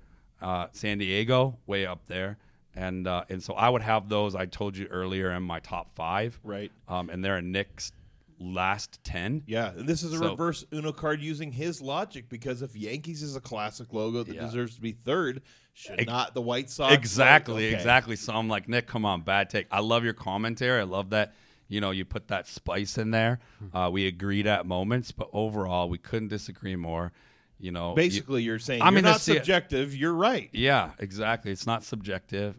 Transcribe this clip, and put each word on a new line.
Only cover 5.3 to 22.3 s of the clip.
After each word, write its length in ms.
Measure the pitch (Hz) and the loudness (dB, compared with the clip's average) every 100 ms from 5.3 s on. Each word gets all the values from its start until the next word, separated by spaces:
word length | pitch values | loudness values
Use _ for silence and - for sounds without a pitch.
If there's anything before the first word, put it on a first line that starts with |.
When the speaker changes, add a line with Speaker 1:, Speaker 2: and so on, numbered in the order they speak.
Speaker 1:
in 100 | 90 | -2
my 160 | 90 82 | -4 -6
top 320 | - 87 85 - | -6 -8 -8 -6
five. 420 | 80 95 113 120 | -2 -2 -2 -6
Speaker 2:
Right. 260 | 107 101 104 _ - | -10 -10 -10 _ -6
Speaker 1:
Um, 240 | 90 87 | -6 -4
and 140 | 90 | -4
they're 140 | 98 95 | -2 -2
in 120 | 87 | -2
Nick's 400 | 95 98 - - - - - _ - | -2 -4 -6 -12 -14 -20 -20 _ -14
last 640 | 90 92 92 101 - - | -8 -2 0 0 -6 -14
ten. 400 | - 90 92 151 147 | -8 -4 -4 -4 -4
Speaker 2:
Yeah, 240 | 110 110 | -4 -4
and 160 | 87 135 | -6 -4
this 160 | 165 | -2
is 80 | 165 | -2
a 60 | 160 | -2
Speaker 1:
So 120 | 165 | -2
Speaker 2:
reverse 340 | 98 170 156 - | -2 -4 -4 -8
Uno 200 | 151 156 | -6 -6
card 280 | 147 156 151 | -4 -4 -4
using 300 | 147 151 156 | -4 -6 -6
his 300 | 123 165 165 | -6 -4 -6
logic, 460 | 135 151 202 135 113 | -4 -4 -4 -8 -14
because 340 | 117 127 120 | -10 -6 -6
if 140 | 131 107 | -6 -8
Yankees 440 | 104 139 156 156 | -8 -8 -8 -8
is 100 | 151 | -8
a 60 | 135 | -8
classic 520 | - 110 104 - 120 | -8 -6 -6 -8 -8
logo 300 | 113 110 120 | -4 -2 -2
that 100 | 113 | -4
Speaker 1:
Yeah. 80 | 80 | -8
Speaker 2:
deserves 340 | 78 120 120 - | -6 -4 -6 -6
to 40 | |
be 120 | 113 | -10
third, 500 | 113 120 127 127 131 - - _ | -8 -2 0 0 -4 -12 -20 _
should 260 | - - - | -20 -12 -2
Speaker 1:
Ex- 60 | 117 | 0
Speaker 2:
not 280 | 120 123 | 0 -2
the 80 | 127 | -2
White 280 | 120 120 135 | -2 -2 -4
Sox 240 | - 139 | 0 6
Speaker 1:
Exactly, 720 | 147 117 98 127 147 139 113 110 | 6 6 6 10 8 8 -2 0
Speaker 2:
Okay. 80 | |
Speaker 1:
exactly. 400 | 110 120 127 117 | 0 6 4 4
So 180 | 110 - | -6 -4
I'm 160 | 110 110 | -2 0
like, 200 | 104 95 | -2 0
"Nick, 180 | 120 - | -2 -2
come 180 | 117 | -2
on, 180 | 107 90 | 0 0
bad 280 | 82 98 95 | 2 2 2
take." 160 | 107 90 | -2 -2
I 80 | 98 | 0
love 240 | 107 117 | 2 2
your 80 | 117 | 2
commentary. 680 | 110 - 98 113 117 127 127 | -4 -4 -2 -2 -2 0 2
I 40 | |
love 260 | 95 95 95 | 0 -2 0
that, 240 | 107 104 - - _ - | 0 0 -4 -20 _ -8
you 140 | 104 | -4
know, 100 | 101 | -2
you 140 | 95 | -2
put 240 | 90 110 | -4 -8
that 180 | - | -4